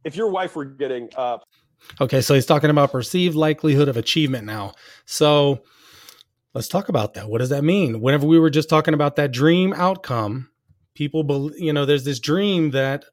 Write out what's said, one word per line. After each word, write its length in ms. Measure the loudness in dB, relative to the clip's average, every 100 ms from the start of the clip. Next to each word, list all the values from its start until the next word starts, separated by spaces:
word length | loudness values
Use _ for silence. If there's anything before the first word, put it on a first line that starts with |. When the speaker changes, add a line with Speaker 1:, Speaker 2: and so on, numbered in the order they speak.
Speaker 1:
if 120 | -12 -4
your 120 | -4
wife 260 | -2 -4
were 120 | -8 -12
getting, 420 | -6 -6 -6 -8 -8
uh, 220 | -6 -6 -10 _ _ _ -16 -6
Speaker 2:
Okay, 220 | -2 0
so 140 | 2
he's 120 | 2 4
talking 240 | 2 4
about 220 | 2 2
perceived 420 | -2 -4 -2 0
likelihood 540 | 0 0 0 2 2 2
of 80 | 0
achievement 480 | -2 0 0 -2
now. 300 | -8 -10 -10 -14 -20 -20 -12
So 560 | 0 4 6 4 0 -6 _ _ -20 -20 -20 _ _ _
let's 160 | -10 -4
talk 220 | -4 -2
about 240 | -2 -2
that. 160 | -6 -6
What 80 | -4
does 100 | -2
that 160 | 0
mean? 380 | 0 2 0 0
Whenever 240 | 0 2 4
we 120 | 6
were 120 | 6
just 180 | 2 2
talking 240 | 2 2
about 240 | 0 0 0
that 160 | -2
dream 400 | 2 4 4 2
outcome, 760 | 0 -2 -2 -4 -4 -4 -6 -12 _ _ _ _
people, 300 | -8 -4 -2
bel-, 300 | -2 -2 -4 -6
you 160 | -4
know, 140 | 0 0
there's 180 | 0
this 140 | -2 -6
dream 540 | -2 0 0 0 0
that, 320 | 0 -2 -4 -8